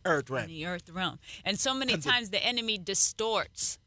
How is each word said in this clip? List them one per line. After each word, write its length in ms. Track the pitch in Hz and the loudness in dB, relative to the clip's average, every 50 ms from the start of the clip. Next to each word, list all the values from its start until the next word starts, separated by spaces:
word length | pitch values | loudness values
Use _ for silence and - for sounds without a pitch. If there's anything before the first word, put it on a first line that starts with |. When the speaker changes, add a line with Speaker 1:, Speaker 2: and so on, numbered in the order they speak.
| - | 2
Speaker 1:
earth 240 | 185 165 147 135 - | 4 4 4 4 0
realm. 160 | 135 127 113 | -2 -2 -2
Speaker 2:
In 60 | 165 | -4
the 160 | 165 160 151 | -6 -6 -6
earth 240 | 175 180 175 - - | -6 -6 -6 -8 -8
realm. 280 | 165 180 185 170 - - - - - - - | -4 -2 -2 -2 -4 -6 -14 -18 -18 -6 -4
And 160 | - 202 202 | -2 -2 0
so 140 | - 269 262 | 0 0 0
many 200 | 269 262 254 233 | 0 0 0 0
Speaker 1:
Continue. 200 | 170 147 - 247 | 0 2 2 2
Speaker 2:
times 180 | 247 233 196 | 2 2 0
the 140 | 185 202 - | -2 0 0
enemy 320 | 226 247 240 226 226 214 | 0 0 0 0 -2 -2
distorts 1040 | 202 175 175 196 - - - - - 220 226 220 196 - - - - - - - - _ | -2 -2 -2 2 4 4 4 2 0 0 0 2 0 0 -2 -4 -4 -4 -4 -4 -6 _